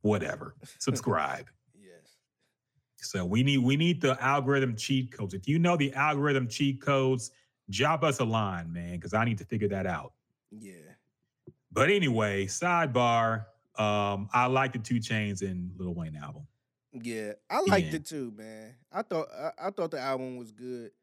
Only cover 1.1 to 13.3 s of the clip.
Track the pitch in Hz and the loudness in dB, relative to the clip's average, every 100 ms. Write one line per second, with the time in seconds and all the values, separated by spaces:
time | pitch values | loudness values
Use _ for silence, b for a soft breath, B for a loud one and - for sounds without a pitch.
1.1 | 85 71 65 - _ _ _ 139 85 78 | 0 0 -4 -10 _ _ _ -20 -20 _
2.1 | _ _ _ _ _ _ _ _ _ - | _ _ _ _ _ _ _ _ _ -6
3.1 | 98 90 107 135 139 123 139 170 175 139 | -4 0 2 4 4 4 4 2 2 0
4.1 | 127 127 143 131 139 131 110 - 135 127 | 2 2 2 2 2 2 -2 0 0 0
5.1 | - 101 95 92 156 170 175 139 135 151 | -6 -8 -6 0 2 4 4 2 2 0
6.1 | 143 147 135 123 - 143 135 - 139 131 | 2 2 2 0 0 0 0 0 2 4
7.1 | 127 - b b b - 95 139 156 160 | 0 -4 b b b -10 0 2 4 2
8.1 | 135 117 113 104 90 82 85 87 87 85 | 2 2 2 0 -2 -6 -8 -6 -8 -2
9.1 | 107 117 110 - 110 101 98 92 82 - | 0 2 0 -4 -2 0 0 -2 -4 -8
10.1 | _ _ _ _ 107 101 90 76 - _ | _ _ _ _ -20 -18 -20 -20 -20 _
11.1 | _ _ _ - - _ 101 143 202 156 | _ _ _ -20 -20 _ 2 4 6 4
12.1 | 113 107 98 98 - 175 175 160 123 120 | 4 2 2 -2 0 2 2 2 4 4
13.1 | 117 113 | 4 4